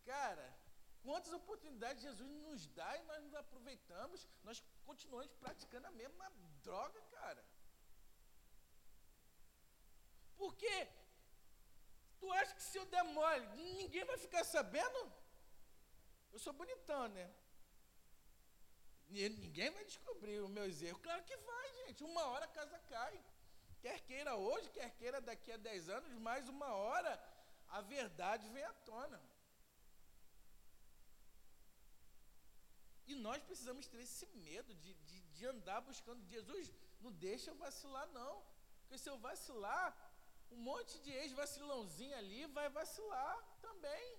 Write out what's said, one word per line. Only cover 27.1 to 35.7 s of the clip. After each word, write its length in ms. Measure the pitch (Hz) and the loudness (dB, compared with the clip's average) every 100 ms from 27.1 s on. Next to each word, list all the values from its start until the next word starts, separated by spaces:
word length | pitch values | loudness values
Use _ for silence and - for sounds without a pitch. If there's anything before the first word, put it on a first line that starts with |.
| 220 - - - - - | 2 -4 -14 -16 -14 -4
a 140 | 190 | -2
verdade 680 | 202 277 226 160 180 226 214 254 | 0 2 2 4 6 6 4 -2
vem 80 | |
à 100 | 320 - - | -4 -4 -6
tona. 300 | 226 277 202 - - - - - - - - - - - - - - - - - - - - - - - - - - - - - - - - - - - - - - - | -4 -4 -6 -12 -18 -20 -20 -20 -18 -16 -14 -12 -12 -12 -12 -12 -10 -10 -10 -12 -12 -12 -12 -12 -12 -12 -12 -14 -14 -12 -12 -10 -10 -10 -10 -10 -12 -12 -12 -10 -10 -4
E 80 | 277 | 0
nós 260 | 214 285 285 | 2 2 0
precisamos 400 | 359 247 254 - | -4 -2 -2 -4
ter 140 | 226 240 | -6 -4
esse 200 | - 370 294 156 | -4 -6 -8 -6
medo 260 | 180 262 180 | -4 -4 -8
de, 180 | 165 | -10
de, 280 | 202 - 185 175 151 | -10 -10 -12 -10 -2
de 100 | 240 | -2
andar 280 | 247 175 | 0 0